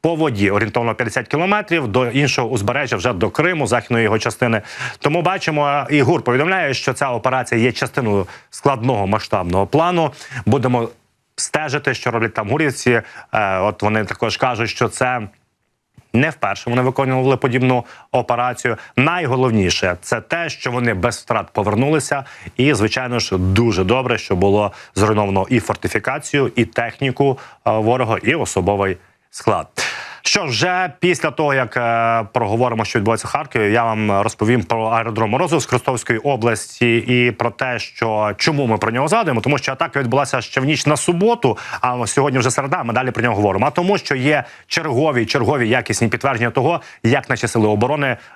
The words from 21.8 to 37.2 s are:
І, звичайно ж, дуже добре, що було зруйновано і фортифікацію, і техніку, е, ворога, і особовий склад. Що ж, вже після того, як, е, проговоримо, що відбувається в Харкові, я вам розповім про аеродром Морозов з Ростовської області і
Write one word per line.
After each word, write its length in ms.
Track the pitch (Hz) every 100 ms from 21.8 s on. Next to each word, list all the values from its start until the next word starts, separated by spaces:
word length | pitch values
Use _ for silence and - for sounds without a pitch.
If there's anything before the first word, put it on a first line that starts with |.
| 139 156 - 143 135 - - -
І, 160 | 135
звичайно 460 | 117 107 - 123 120
ж, 180 | - 92
дуже 460 | 92 95 117 90
добре, 340 | 92 127 123 117
що 180 | -
було 360 | 92 98 101 104 - -
зруйновано 500 | 98 107 107 101 98 95
і 100 | 120
фортифікацію, 920 | - 104 - 110 127 147 - 147 127
і 100 | -
техніку, 760 | 113 - 117 - 135 - 139 131 - - 110
е, 40 |
ворога, 460 | 110 110 127 117 104
і 120 | 107
особовий 600 | 151 117 98 90 101 98 90 _ _ _
склад. 360 | - - 92 73 - - - - -
Що 180 | - 311
ж, 60 | 156
вже 440 | 110 175 180 185 -
після 320 | 180 170 -
того, 220 | - 151
як, 240 | 135 120 127
е, 460 | 117 117 113 117 104
проговоримо, 520 | - 107 113 123 113
що 140 | 107 120
відбувається 280 | 104 113 -
в 40 |
Харкові, 400 | 143 147 120 104
я 120 | 117
вам 380 | 117 110 107 98
розповім 420 | 98 - 107 120
про 200 | 90 113
аеродром 460 | 110 113 113 107 110
Морозов 320 | 123 170 156
з 120 | -
Ростовської 460 | 127 - 123 - 110
області 800 | 143 131 117 110 - - 120 117
і 340 | 120 123